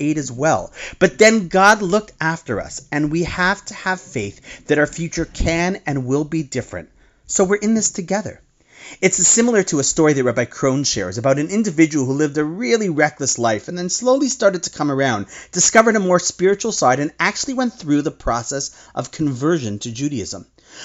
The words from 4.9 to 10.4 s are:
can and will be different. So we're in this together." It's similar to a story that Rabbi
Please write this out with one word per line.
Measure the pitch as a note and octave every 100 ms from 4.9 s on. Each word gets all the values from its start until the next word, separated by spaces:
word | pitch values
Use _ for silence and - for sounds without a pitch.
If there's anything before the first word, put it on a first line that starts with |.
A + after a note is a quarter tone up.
| - E3+ -
can | D#3+ - E3+ E3 F3+ G3 -
and | C#3
will | B2 C#3
be | D3 D#3+
different. | C3+ B2 - F2+ D#2 _ _ _ -
So | -
we're | F#3 G#3
in | G#3
this | A3 -
together." | - E3+ G3 D#3 - _ _ _ - - -
It's | F#3+ - -
similar | A#3 A#3+ A3
to | F3+ D3
a |
story | C3 - D#3
that | C#3+
Rabbi | B2 A#2